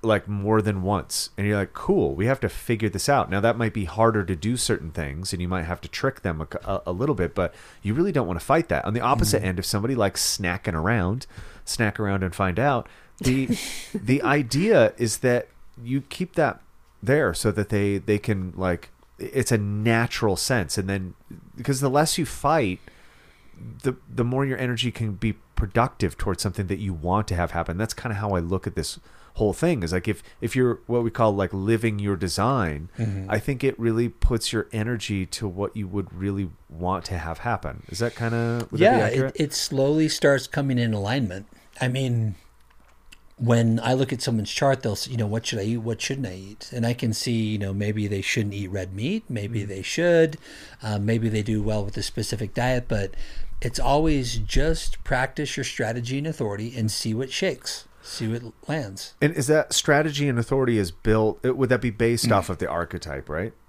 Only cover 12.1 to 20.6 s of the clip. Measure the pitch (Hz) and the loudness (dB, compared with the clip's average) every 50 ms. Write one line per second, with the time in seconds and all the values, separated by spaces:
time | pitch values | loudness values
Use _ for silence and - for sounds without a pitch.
12.1 | 98 98 95 92 90 - 98 92 90 98 123 143 139 120 - - - - - - | 0 0 0 -2 0 0 0 0 2 2 2 2 2 0 -2 -6 -14 -20 -20 -20
13.1 | - - - - 127 131 135 - 240 - - - - - - - - - - 107 | -14 -4 0 2 2 2 2 0 -2 -2 -2 -8 -10 -10 -12 -8 -10 -6 0 2
14.1 | 127 143 - 113 139 147 143 113 131 139 180 220 220 156 113 107 - - 120 110 | 2 2 4 2 2 2 2 2 2 2 4 6 8 8 6 6 4 2 -2 -2
15.1 | - - - 127 123 123 - - _ - - - - - 120 117 131 139 135 - | -2 0 2 2 2 2 0 -4 _ -20 -20 -20 -18 -16 -8 -4 -4 -4 -4 -6
16.1 | - - 185 180 - - 156 131 98 - - - _ - - _ _ - - 95 | -6 -6 -6 -4 0 2 2 2 0 -4 -12 -20 _ -20 -20 _ _ -8 0 2
17.1 | 135 151 147 101 82 - - 110 98 107 101 - - 104 101 101 101 98 - - | 4 4 4 2 0 2 0 0 2 2 0 0 0 0 2 2 0 0 2 2
18.1 | 104 104 - - 107 95 92 92 90 92 92 92 87 85 - - - _ - _ | 0 0 2 -2 -2 -2 -2 -6 -6 -2 0 0 0 -2 -4 -14 -20 _ -20 _
19.1 | _ - - - - 135 113 - 123 110 104 101 104 104 107 117 113 113 110 - | _ -12 -12 -4 -2 -2 2 2 2 2 2 0 -2 0 2 4 4 4 2 0
20.1 | - - - 107 95 85 - - 135 120 | -2 0 0 0 0 0 0 0 0 0